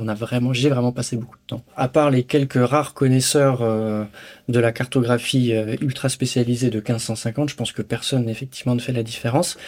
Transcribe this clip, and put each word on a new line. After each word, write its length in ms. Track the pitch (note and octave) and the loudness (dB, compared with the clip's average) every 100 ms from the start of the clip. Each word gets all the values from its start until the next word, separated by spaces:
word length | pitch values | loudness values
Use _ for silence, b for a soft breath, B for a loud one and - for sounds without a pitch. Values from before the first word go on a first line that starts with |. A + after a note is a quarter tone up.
on 60 | A2 | -2
a 60 | |
vraiment, 380 | G#2 A2+ B2 B2 | -4 -4 0 0
j'ai 160 | B2 C#3+ | 2 2
vraiment 220 | B2+ B2 | 2 0
passé 260 | B2 B2+ B2 | -2 -4 -6
beaucoup 200 | B2 - | -8 -14
de 100 | - | -12
temps. 160 | A#2 - - | -12 -10 -4
À 100 | B2+ | 0
part 240 | D#3 D3 | 4 4
les 140 | B2+ | 4
quelques 340 | B2 D3+ C3+ B2+ | 2 0 2 2
rares 320 | B2 D3 D3 | 2 2 0
connaisseurs, 680 | - C3+ C3 B2+ D3 C#3 A#2+ | 0 2 4 4 4 4 4
euh, 400 | A#2 A2 A2 G#2+ G#2 B B B - | 0 0 0 -2 -4 B B B -2
de 100 | A#2+ | 2
la 140 | A#2 | 2
cartographie, 800 | A2+ - C#3 A#2+ A#2+ - C3+ B2 | 0 -2 0 2 0 2 0 2
euh, 220 | A2 A2 B2 | 2 0 -2
ultra 280 | C#3+ B2+ C3 | -4 -2 -4
spécialisée 640 | - B2+ B2+ A#2+ A#2+ B2+ | -2 -2 0 0 2 0
de 100 | G#2+ | 0
quinze 240 | G#2 A2+ | -2 -4
cent 100 | - | -4
cinquante, 360 | A2 A#2 A2 D3 | -6 -4 -2 -4
je 40 | |
pense 160 | - A#2 | -4 -8
que 120 | - | -6
personne, 460 | G#2+ A2+ - C3+ A2+ | -4 -4 -2 0 0
effectivement, 460 | A2 C3+ - C3 | -4 -8 -6 -2
ne 60 | B2 | -2
fait 120 | - | -2
la 120 | B2 | -4
différence. 520 | A2+ - A#2+ C3+ F3+ - | -4 -4 -2 0 0 -4